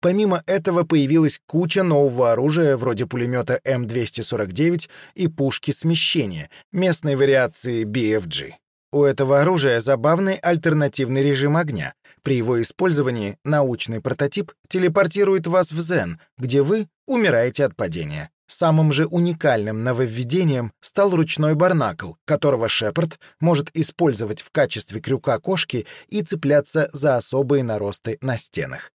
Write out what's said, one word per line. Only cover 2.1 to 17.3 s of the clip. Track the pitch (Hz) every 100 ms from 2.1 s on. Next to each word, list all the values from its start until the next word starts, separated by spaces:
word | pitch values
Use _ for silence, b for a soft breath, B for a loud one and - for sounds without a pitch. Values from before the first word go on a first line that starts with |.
| 123 120
оружия, | 113 139 156 156 131
вроде | 123 113 120
пулемета | 127 120 127 117 127
М | - 127 117
двести | 120 113 -
сорок | 113 117 101
девять | 90 160 175 - B B
и | - 175
пушки | 160 135 - -
смещения, | - 160 165 - 170 110 82 76 B B
местной | 180 185 165 156
вариации | 135 139 131 123 - 123 117
B | 107 110 110 107
F | 87
G. | 78 67 - _ _ _
У | 143
этого | 143 131 135 139
оружия | 160 180 139 117
забавный | 110 131 143 170 190
альтернативный | 190 170 170 165 151 143 - 127 135
режим | 139 135 143 156
огня. | 165 110 69 - b b
При | - 131
его | 113 120
использовании | 113 - 185 151 131 120 101 107
научный | 139 151 139 117 - 113
прототип | 127 127 143 - 170 _ _
телепортирует | 185 180 170 185 196 196 190 165
вас | 180 175
в | 156
Зен, | 165 170 87 82 b -
где | 123 135
вы | 139 220 208 _ -
умираете | 254 196